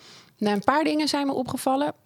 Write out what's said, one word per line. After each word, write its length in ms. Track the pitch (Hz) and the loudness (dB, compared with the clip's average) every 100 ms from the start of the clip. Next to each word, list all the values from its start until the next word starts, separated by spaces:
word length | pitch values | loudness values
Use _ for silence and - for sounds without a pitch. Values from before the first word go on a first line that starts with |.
| - - - _ | -20 -20 -20 _
Nou, 180 | 208 208 | 0 2
een 80 | |
paar 200 | 196 277 | 2 2
dingen 240 | 311 302 302 | 2 0 0
zijn 200 | 285 277 | 0 -2
me 60 | |
opgevallen. 600 | 269 254 262 - 262 294 - | -2 -4 -4 0 0 -2 -6